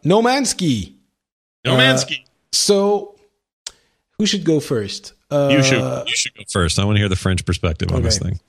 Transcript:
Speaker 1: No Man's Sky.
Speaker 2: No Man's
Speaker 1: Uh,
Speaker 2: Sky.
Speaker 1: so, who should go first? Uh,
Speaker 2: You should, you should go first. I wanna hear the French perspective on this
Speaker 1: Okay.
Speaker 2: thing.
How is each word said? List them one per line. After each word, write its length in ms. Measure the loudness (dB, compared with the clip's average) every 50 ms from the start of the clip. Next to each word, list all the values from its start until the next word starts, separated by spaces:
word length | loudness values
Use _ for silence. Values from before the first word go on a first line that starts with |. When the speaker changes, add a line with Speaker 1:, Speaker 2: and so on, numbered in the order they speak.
| _
Speaker 1:
No 180 | 4 4 4
Man's 280 | 4 2 2 0 -2 -2
Sky. 420 | -4 -2 0 0 0 -2 -4 -8 -12 _ _ _ _ _ _ _ _ _ _ _ _ _ _
Speaker 2:
No 100 | 0 2
Man's 260 | 4 4 4 4 2 0
Speaker 1:
Uh, 40 |
Speaker 2:
Sky. 160 | -4 -8 -10 _ _ _ _ _ _
Speaker 1:
so, 640 | -4 -2 2 2 4 4 4 2 0 0 -4 -10 -18 _ _ _ _ _ _ _ _ _ _ -20 _ _ _ _ _ _ _ _ _
who 80 | -2 -2
should 180 | 0 0 -2 0
go 160 | 0 0 0
first? 540 | 0 -2 -4 -4 -4 -6 -10 -12 -14 -18 _ _ _ _
Uh, 180 | -2 0 2 4
Speaker 2:
You 120 | 4 4 4
should, 180 | 4 2 0 0 -2 -4 -6 -6
you 80 | -4 -4
should 180 | -4 -4 -6 _
go 80 | -16 -16 -4
first. 300 | 0 0 0 2 2 0
I 40 | 0
wanna 140 | 2 2 2
hear 100 | 2 0
the 60 | -2
French 300 | -2 0 -2 -2 -2 -2
perspective 460 | -4 -4 -2 -2 -4 -2 -2 -4 -2
on 100 | -2 0 0
this 140 | 0 -2 -2
Speaker 1:
Okay. 100 | -4 -6
Speaker 2:
thing. 100 | -6 -8 _